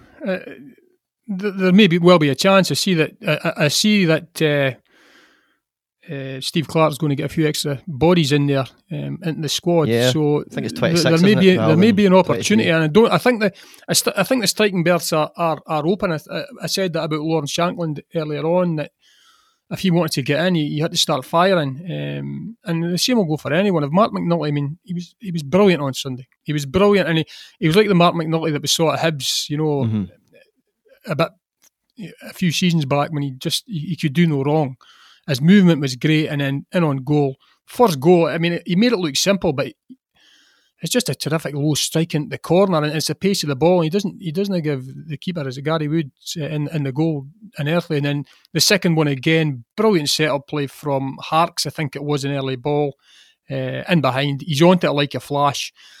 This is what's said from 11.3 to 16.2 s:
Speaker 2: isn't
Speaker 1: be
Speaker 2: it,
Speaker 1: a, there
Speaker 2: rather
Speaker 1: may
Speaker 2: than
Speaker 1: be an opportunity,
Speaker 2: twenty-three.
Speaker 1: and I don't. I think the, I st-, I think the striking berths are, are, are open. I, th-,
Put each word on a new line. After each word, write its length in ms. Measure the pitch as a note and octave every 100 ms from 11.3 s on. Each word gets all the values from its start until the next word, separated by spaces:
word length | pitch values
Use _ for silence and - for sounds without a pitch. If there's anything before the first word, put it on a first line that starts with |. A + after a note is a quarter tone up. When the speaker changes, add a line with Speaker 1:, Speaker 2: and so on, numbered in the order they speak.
Speaker 2:
isn't 60 | G3+
Speaker 1:
be 100 | F#3
Speaker 2:
it, 40 |
Speaker 1:
a, 20 | F#3
there 20 | D3+
Speaker 2:
rather 100 | D#3+
Speaker 1:
may 100 | A3
Speaker 2:
than 80 | G3+
Speaker 1:
be 100 | G3
an 60 | F#3
opportunity, 540 | F3+ A2 - G#3+ F#3+
Speaker 2:
twenty-three. 20 |
Speaker 1:
and 120 | D#3+
I 40 | D#3
don't. 240 | D3+ A3+
I 60 | F3
think 200 | B3 A#3
the, 120 | G#3 - - - -
I 60 |
st-, 240 | E3+ - -
I 60 |
think 180 | F3+ C4
the 60 | G3
striking 360 | - G#3+ F#3
berths 300 | E3 E3+ -
are, 180 | D#3+ D3+ -
are, 220 | E3+ D3 -
are 180 | D#3 D3+
open. 260 | G3+ G3
I, 60 |
th-, 280 | D3+